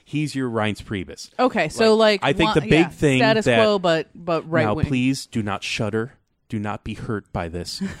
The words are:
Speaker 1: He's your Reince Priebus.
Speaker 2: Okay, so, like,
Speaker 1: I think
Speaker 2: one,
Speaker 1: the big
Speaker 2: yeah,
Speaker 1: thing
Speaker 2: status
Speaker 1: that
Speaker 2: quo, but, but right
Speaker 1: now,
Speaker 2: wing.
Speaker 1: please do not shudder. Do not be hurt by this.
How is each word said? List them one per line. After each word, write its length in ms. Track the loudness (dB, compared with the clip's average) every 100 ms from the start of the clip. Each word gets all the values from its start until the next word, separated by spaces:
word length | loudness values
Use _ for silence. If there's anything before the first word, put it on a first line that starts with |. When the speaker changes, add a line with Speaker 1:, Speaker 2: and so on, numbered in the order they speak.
Speaker 1:
He's 300 | -8 -6 -4
your 140 | -4 -4
Reince 340 | -2 -2 -4
Priebus. 460 | -6 -8 -8 -14 -14 -2
Speaker 2:
Okay, 300 | 0 0 -4
so, 260 | 2 4 6
like, 240 | 4 4
Speaker 1:
I 100 | 0
think 220 | 2 2
Speaker 2:
one, 0 |
Speaker 1:
the 60 | 2
big 80 | 4
Speaker 2:
yeah, 160 | 4 2
Speaker 1:
thing 300 | 2 2 4
Speaker 2:
status 260 | 4 4 4
Speaker 1:
that 100 | 4
Speaker 2:
quo, 160 | 4 2
but, 300 | 2 0 -2
but 340 | -10 -4 -4 0
right 160 | 0
Speaker 1:
now, 100 | 0
Speaker 2:
wing. 120 | -2 -2
Speaker 1:
please 400 | 0 0 -2 -4
do 160 | -4
not 200 | -4 -4
shudder. 520 | -6 -4 -2 -2 -6 _ _ _ -10
Do 100 | -6
not 240 | -6 -8
be 100 | -10
hurt 360 | -10 -6 -8 -6
by 160 | -8 -6
this. 340 | -6 -8 -8 -8 -2